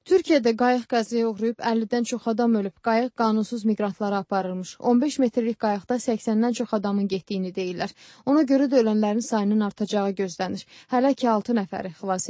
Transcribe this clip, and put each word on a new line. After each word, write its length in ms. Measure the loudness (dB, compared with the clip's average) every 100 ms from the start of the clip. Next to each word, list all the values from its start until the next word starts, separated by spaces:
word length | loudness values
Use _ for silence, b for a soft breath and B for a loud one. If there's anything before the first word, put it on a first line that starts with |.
| 0
Türkiyədə 460 | 2 4 2 4
qayıq 300 | 2 2 2 0
qəzaya 340 | -2 0 0 -2
uğrayıb 380 | 0 -4 -2 -2
əllidən 380 | 0 0 -2 -2
çox 220 | -4 -2
adam 280 | 0 2 2
ölüb. 160 | 0 -4 0
Qayıq 300 | 2 0 0
qanunsuz 460 | 0 2 -2 -2 -2
miqrantlara 540 | 0 -2 -2 -4 -4
aparırmış. 540 | -2 -4 -4 -6 -10 -4
On 220 | 2 2
beş 160 | 2 0
metrlik 340 | 0 0 -2 -2
qayıqda 340 | -2 -2 -2 -4
səksəndən 500 | -2 -2 0 0 0 0
çox 160 | -2 -2
adamın 300 | -2 -2 -2
getdiyini 420 | -4 -4 -6 -6 -4
deyirlər. 400 | -6 -4 -8 -10 B B 0
Ona 180 | 2 4
görə 240 | 2 4
də 140 | 4
ölənlərin 420 | 4 2 2 0 0
sayının 400 | 0 2 2 0
artacağı 480 | -2 -4 -2 -2 -2
gözlənir. 460 | -6 -4 -6 -6 -12 B B
Hələ 220 | 2 2 2
ki, 140 | 2
altı 280 | 0 0 -2
nəfəri 380 | -2 -8 -10 -10
xilas 320 | -4 -4 -4